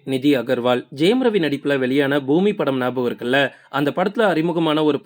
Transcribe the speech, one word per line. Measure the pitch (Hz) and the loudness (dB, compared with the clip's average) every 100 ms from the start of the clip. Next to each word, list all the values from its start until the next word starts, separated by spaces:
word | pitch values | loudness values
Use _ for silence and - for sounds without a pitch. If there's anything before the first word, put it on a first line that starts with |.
| - | -6
நிதி | 131 147 139 | -2 2 0
அகர்வால். | 117 123 123 123 - 131 | 0 0 0 0 -2 -2
ஜெயம் | 170 254 254 | 0 2 2
ரவி | 208 151 | 0 0
நடிப்புல | 143 143 139 | -2 -2 0
வெளியான | 127 139 139 147 131 | 0 0 2 0 0
பூமி | 156 202 | 2 2
படம் | 202 143 131 | 0 -2 -2
ஞாபகம் | 127 127 120 | -2 -2 -4
இருக்குல்ல? | 110 120 135 135 - _ | -4 -2 0 0 -4 _
அந்த | 135 143 | -4 -2
படத்துல | 151 185 233 208 | 0 -2 0 0
அறிமுகமான | 160 170 170 160 151 | 2 0 0 0 2
ஒரு | 156 139 | 2 0